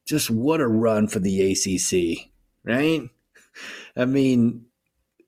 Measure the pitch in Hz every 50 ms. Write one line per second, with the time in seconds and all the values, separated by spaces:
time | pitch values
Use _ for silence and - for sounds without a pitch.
0 | - - 147 147 - - 113 110 123 147 165 156 139 117 110 110 113 113 107 107
1 | 107 107 - 107 92 101 95 95 95 95 95 - - 98 92 - - - 127 90
2 | 87 82 82 - - _ _ _ _ _ _ _ - - 117 131 147 160 160 151
3 | 120 117 _ _ _ _ _ - _ _ - - - - - - - - - -
4 | 127 127 135 139 135 131 127 120 113 120 117 - - _ _ _ _ _ _ _
5 | _ _ _ _ _